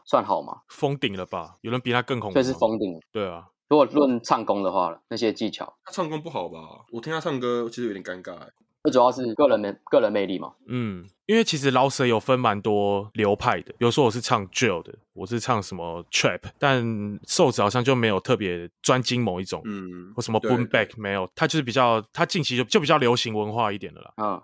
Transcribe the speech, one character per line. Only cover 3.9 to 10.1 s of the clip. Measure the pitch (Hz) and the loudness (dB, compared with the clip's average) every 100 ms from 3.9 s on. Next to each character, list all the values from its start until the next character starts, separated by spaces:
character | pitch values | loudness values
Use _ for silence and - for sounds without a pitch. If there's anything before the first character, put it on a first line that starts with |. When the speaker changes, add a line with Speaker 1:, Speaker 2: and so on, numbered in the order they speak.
| 147 139 120 | 4 4 2
Speaker 1:
唱 | - 131 104 | 0 0 0
功 | 101 | 0
的 | 95 | 0
话， | 92 87 85 _ | 0 0 -2 _
那 | 113 | -2
些 | 113 | 0
技 | 101 107 | 0 -4
巧。 | - - - | -6 -10 -14
Speaker 3:
他 | - | -12
唱 | - 160 | -8 -6
功 | 156 | -6
不 | 160 | -8
好 | 127 85 | -8 -8
吧？ | 82 78 - _ | -12 -18 -20 _
我 | 117 | -12
听 | 143 | -8
他 | 160 | -6
唱 | 165 135 | -4 -4
歌， | 123 120 117 | -2 -2 -4
其 | 120 | -6
实 | 120 | -6
有 | |
点 | 98 | -6
尴 | 90 92 | -10 -12
尬 | 92 87 | -12 -16
欸。 | - _ _ _ 151 | -18 _ _ _ 2
Speaker 1:
这 | |
主 | 127 | 4
要 | 123 | 4
是 | 127 120 107 | 4 -2 2
个 | 147 | 4
人 | 110 | 4
魅-， | 101 98 - | 0 -6 0
个 | 143 | 4
人 | |
魅 | 107 | 4